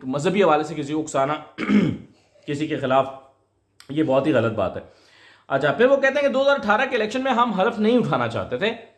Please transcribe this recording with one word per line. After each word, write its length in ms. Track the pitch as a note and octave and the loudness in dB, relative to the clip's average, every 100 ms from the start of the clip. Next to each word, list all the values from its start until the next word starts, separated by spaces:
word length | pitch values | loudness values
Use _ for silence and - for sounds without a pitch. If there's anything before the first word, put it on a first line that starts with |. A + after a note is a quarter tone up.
| C3 | -6
मजहबी 360 | C3+ E3 F#3+ | -2 0 2
हवाले 220 | F3+ D3+ | 4 4
से 120 | D#3 D3+ | 0 -6
किसी 180 | C#3 | -6
को 60 | D#3 | -6
उकसाना 340 | D3+ C#3+ C3+ | -4 -2 -2
<clears throat> 260 | D3+ - - - G#3 E3+ - - _ _ _ - | -4 -8 -10 0 2 2 -2 -10 _ _ _ -10
किसी 200 | C#3+ D3+ | -6 -4
के 100 | D3 | -4
ख़िलाफ़, 320 | C3 C3 C3+ - - _ _ _ _ _ - | 0 0 0 -6 -20 _ _ _ _ _ -10
ये 120 | C#3+ | -2
बहुत 240 | D#3 C3 C#3+ | 0 0 2
ही 40 | |
गलत 200 | B2+ A2+ | 2 0
बात 240 | G#2 F2+ - | 0 -4 -6
है। 80 | - _ _ _ - _ - | -16 _ _ _ -20 _ -4
अच्छा, 220 | C#3 C#3+ | -2 0
फिर 160 | C#3 B3 | 2 4
वो 100 | C#4 | 4
कहते 220 | C4+ C#4 | 2 2
हैं 40 | |
कि 60 | C#4 | 0
दो 120 | B3+ | 2
हज़ार 180 | C#4 C#4 | 2 2
अठारह 260 | G3+ G#3+ C4 | 2 2 2
के 100 | B3 | -2
इलेक्शन 260 | G#3+ B3+ | -2 -2
में 100 | C4 | -2
हम 220 | A#3 B3 | 0 0
हलफ 260 | F#3 F#3+ F#3+ | 2 0 2
नहीं 180 | G#3+ B3 | 2 2
उठाना 300 | C#3+ C#3 A#2 | 2 0 -2
चाहते 300 | A2 F#2 B2 | -4 -6 -4
थे, 320 | G3+ A#3 - | -4 -4 -14